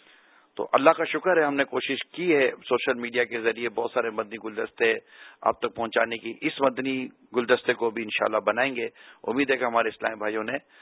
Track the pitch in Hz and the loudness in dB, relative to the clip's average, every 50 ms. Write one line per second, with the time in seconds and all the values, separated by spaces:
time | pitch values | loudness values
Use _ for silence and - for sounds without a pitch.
0 | _ - - _ _ _ _ _ _ _ _ - - - - 127 135 156 160 - | _ -20 -20 _ _ _ _ _ _ _ _ -8 -2 0 2 4 6 6 4 4
1 | 165 - - 156 - 185 180 165 156 143 139 139 139 131 - 127 - - 139 120 | 2 -4 -4 -2 0 2 2 4 2 2 2 0 -2 -2 -2 -4 -2 -2 -4 -6
2 | - - - - 175 180 156 143 131 123 - - - - 127 117 - 139 127 120 | -8 -10 -8 -2 2 2 4 4 4 2 0 -4 -2 0 0 0 2 0 -2 -2
3 | 120 120 117 123 120 113 117 117 110 113 110 110 120 117 104 110 117 117 - 127 | -4 -4 -2 -2 -2 -2 -4 -2 0 -2 0 0 -4 -4 -2 -4 -4 -2 -2 -2
4 | 113 117 107 110 110 104 113 110 104 110 107 104 113 110 - - 117 113 113 110 | -2 -2 -2 -4 -6 -6 -8 -10 -10 -8 -6 -6 -8 -8 -2 0 2 2 2 0
5 | - _ - - - - - _ - 110 113 - - 117 - 117 117 113 - 117 | -4 _ -20 -20 -20 -20 -10 _ 0 0 0 0 -2 -6 -4 -4 -6 0 2 2
6 | 113 113 113 113 110 113 117 - - 156 - - 139 135 123 120 131 135 131 131 | 2 2 -2 -6 -8 -10 -8 -4 -4 -4 0 2 2 2 2 0 -4 -4 -4 -4
7 | 127 - - _ _ _ - 123 120 113 123 117 - - 123 - 117 117 107 117 | -6 -8 -12 _ _ _ -2 -2 2 4 2 2 2 0 0 0 0 -2 -2 -4
8 | 113 107 - - 107 107 110 107 98 104 107 117 127 139 131 117 117 113 - - | -6 -6 -2 0 0 2 2 2 2 2 2 2 0 0 -2 -4 -6 -6 -8 -12
9 | - - - _ - - 113 135 143 131 135 123 127 120 113 117 113 110 104 - | -20 -20 -20 _ -6 -2 0 0 0 2 0 0 0 0 2 2 0 0 -2 -4
10 | - 110 110 104 104 107 107 110 110 113 127 147 - _ _ - | -4 -4 -4 -2 -4 -4 -2 -2 -4 -4 -6 -8 -8 _ _ -20